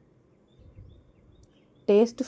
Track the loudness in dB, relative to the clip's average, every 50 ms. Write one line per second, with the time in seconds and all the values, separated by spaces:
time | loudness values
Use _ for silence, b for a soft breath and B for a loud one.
0 | _ _ _ _ _ _ _ _ _ _ _ _ -20 -20 _ -20 -20 -20 -20 -20
1 | _ _ _ _ _ _ _ _ _ _ _ _ _ _ _ _ -2 0 2 2
2 | 2 0 -2 -12 -14